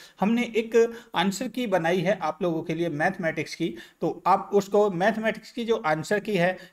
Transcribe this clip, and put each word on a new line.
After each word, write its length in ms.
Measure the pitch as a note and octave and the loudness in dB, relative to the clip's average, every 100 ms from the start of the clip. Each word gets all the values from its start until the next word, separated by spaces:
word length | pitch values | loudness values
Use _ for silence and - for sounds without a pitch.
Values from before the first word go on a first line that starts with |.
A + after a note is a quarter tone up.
| - - | -20 -2
हमने 240 | G3 A#3+ | 0 2
एक 500 | A#3 A3 A3+ A#3 A3+ A3+ - E3 | 0 -2 2 4 2 0 -6 -2
आंसर 320 | G3 - B3+ | -2 -2 -6
की 200 | C4 A#3+ | -4 0
बनाई 320 | F3+ E3 F#3 | 0 2 2
है 200 | F3 - | 0 0
आप 180 | D#3 - | -2 -2
लोगों 220 | E3+ D#3+ | -2 -2
के 100 | - | -4
लिए 160 | D#3+ E3+ | -2 -2
मैथमेटिक्स 680 | D3 F3+ F#3+ D#3+ D#3+ C#3 - | 0 -2 0 -4 -4 -6 -4
की, 200 | E3+ - - - | -6 -6 -16 -4
तो 220 | E3 - F3 | -4 0 2
आप 220 | G3 - | 2 4
उसको, 360 | G3+ G3 G#3 G#3 | 0 2 2 2
मैथमेटिक्स 600 | E3+ G#3 A3 A3 G#3+ - | 2 0 2 -2 -4 -10
की 140 | B3 A3+ | -8 -2
जो 100 | A3 | 0
आंसर 440 | D#3 D#3 D#3+ G#3 | 2 0 0 -2
की 180 | G#3+ F#3+ | 0 2
है 200 | F3 F#3 - | 2 0 -12